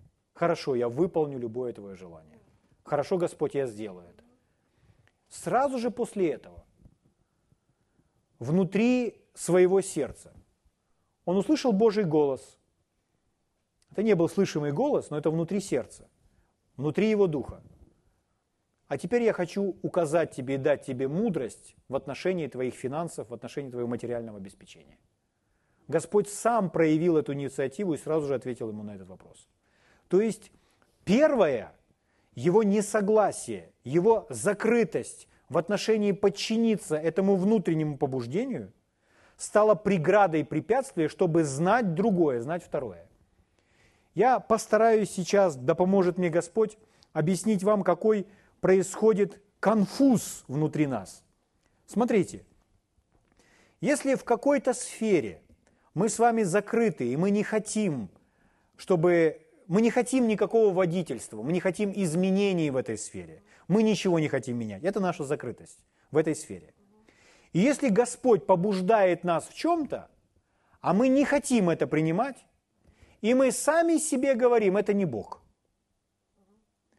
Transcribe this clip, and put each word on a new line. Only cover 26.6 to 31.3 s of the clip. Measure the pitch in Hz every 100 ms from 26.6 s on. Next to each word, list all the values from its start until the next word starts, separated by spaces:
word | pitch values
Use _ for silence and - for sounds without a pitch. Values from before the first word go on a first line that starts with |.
| 185
проявил | 170 160 156 175 160
эту | 147
инициативу | 143 139 - 135 - 202
и | 143
сразу | - 156 147
же |
ответил | 131 127 120 117
ему | 107
на | 107
этот | 101 92
вопрос. | 92 90 87 _ _ _ _ _ _ _
То | 180
есть | 220 - - _ _ _ _ _
первое, | - 208 302